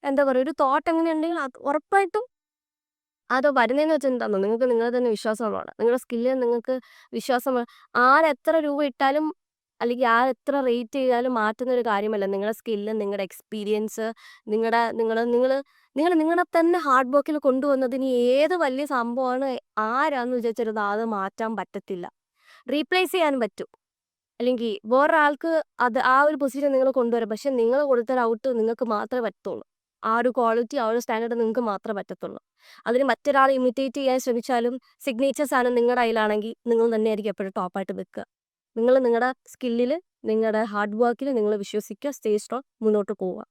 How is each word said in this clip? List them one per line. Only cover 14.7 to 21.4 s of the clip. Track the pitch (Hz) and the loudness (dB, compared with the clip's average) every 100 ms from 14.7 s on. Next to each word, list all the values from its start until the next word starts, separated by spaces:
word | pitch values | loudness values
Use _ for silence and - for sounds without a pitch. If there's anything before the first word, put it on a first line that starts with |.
| 226 233 226 | 0 0 0
നിങ്ങള്, | 226 226 233 | -2 0 0
നിങ്ങള്, | 240 254 269 277 _ _ 269 | 2 2 0 -4 _ _ 0
നിങ്ങള് | 330 339 | 2 2
നിങ്ങളെ | 311 339 359 339 | 2 0 0 2
തന്നെ | 339 359 294 | 4 2 4
ഹാർഡ് | 262 254 | 2 4
വർക്കിൽ | 285 277 302 277 | 0 0 0 0
കൊണ്ടുവന്നതിന് | 262 285 269 262 262 262 247 240 | 0 0 0 0 -2 0 2 2
ഏത് | 262 302 349 294 | 4 2 2 0
വലിയ | 262 285 | -2 -4
സംഭവമാണ് | 269 233 240 262 254 269 247 _ - 220 | -2 -4 -2 -2 -2 -4 -6 _ -6 -2
ആരാന്ന് | 247 311 277 240 254 | 0 0 -2 -2 -2
വിചാരിച്ചിരുന്നത് | 233 226 220 220 202 | -2 -2 -4 -2 -2
അത് | 208 233 208 | -2 -2 -4
മാറ്റാൻ | 190 - | -6 -6